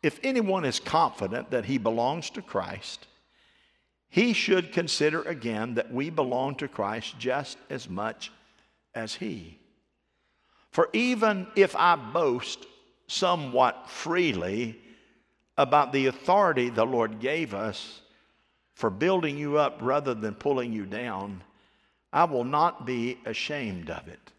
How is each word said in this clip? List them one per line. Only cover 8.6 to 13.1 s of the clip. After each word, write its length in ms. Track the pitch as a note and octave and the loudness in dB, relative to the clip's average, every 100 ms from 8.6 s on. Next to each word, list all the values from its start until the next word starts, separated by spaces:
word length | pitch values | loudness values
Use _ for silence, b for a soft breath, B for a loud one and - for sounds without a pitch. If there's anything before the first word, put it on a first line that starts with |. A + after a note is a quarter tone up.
| b b b | b b b
as 220 | A#2 A2 - | -10 -8 -6
he. 420 | G#3+ A#2+ E2 D#2+ _ _ _ _ _ _ _ _ _ _ _ | -8 -8 -12 -20 _ _ _ _ _ _ _ _ _ _ _
For 180 | - E3 | 0 2
even 560 | A3 B3 B3 A3 G3 F#3 - | 2 0 2 2 2 -2 4
if 180 | F#3+ | 4
I 220 | - F3 E3 | 6 4 4
boast 680 | A2+ D#3+ D#3 B2 - - - _ _ _ | 2 0 2 0 -4 -10 -14 _ _ _
somewhat 840 | - | -8